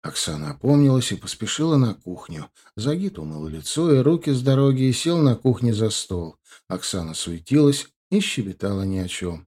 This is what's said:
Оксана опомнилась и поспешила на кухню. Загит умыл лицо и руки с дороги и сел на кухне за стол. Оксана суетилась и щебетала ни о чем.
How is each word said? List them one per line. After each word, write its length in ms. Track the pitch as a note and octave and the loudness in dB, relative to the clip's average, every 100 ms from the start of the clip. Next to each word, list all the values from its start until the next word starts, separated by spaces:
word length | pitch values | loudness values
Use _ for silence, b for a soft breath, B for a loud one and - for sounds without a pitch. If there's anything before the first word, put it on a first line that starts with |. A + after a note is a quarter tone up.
Оксана 480 | D#2 - - D3 D2+ | -10 -8 -6 -6 -10
опомнилась 600 | C#2+ B2+ D3 C#3+ C3 - | -4 2 4 6 4 0
и 40 | G2 | -6
поспешила 600 | G2 - G#2+ - D#3+ D3 | -10 -10 -8 -2 2 2
на 180 | A#2+ | 2
кухню. 540 | - - F2 - E2 D3 b b - | -2 -12 -14 -12 -14 -16 b b -6
Загит 420 | B2 E3 G3 - | -4 -4 -6 -8
умыл 300 | D#2 D#2 D#2 | -12 -10 -10
лицо 440 | D#2 D2 D3+ E3+ | -10 -8 -2 4
и 60 | C3+ | 4
руки 320 | B2+ E3+ D3 | 4 2 0
с 120 | C3 | 0
дороги 420 | C3 C3+ C#3 C3 | 2 4 4 4
и 80 | C3 | 2
сел 260 | A#2+ E3 E3+ | 2 0 4
на 180 | D3 A2+ | 4 4
кухне 380 | C3 A#2+ A#2+ | 0 2 0
за 160 | G#2+ A2 | 2 0
стол. 460 | - - F2+ E2 - b b _ | -2 -6 -8 -8 -14 b b _
Оксана 460 | F2+ - F#2+ D#2+ | -8 -6 -6 -6
суетилась 720 | D#2+ - E2+ - C#3+ C#3+ C#3 - _ _ | -8 -8 -10 0 4 4 2 -8 _ _
и 100 | G3+ | -2
щебетала 600 | G3 - G2 F2+ G2 G2 | 0 -4 -6 -6 -4 -2
ни 160 | F#2+ F#2 | -2 -4
о 100 | F2+ | -6
чем. 380 | - F2+ E2 | -6 -8 -8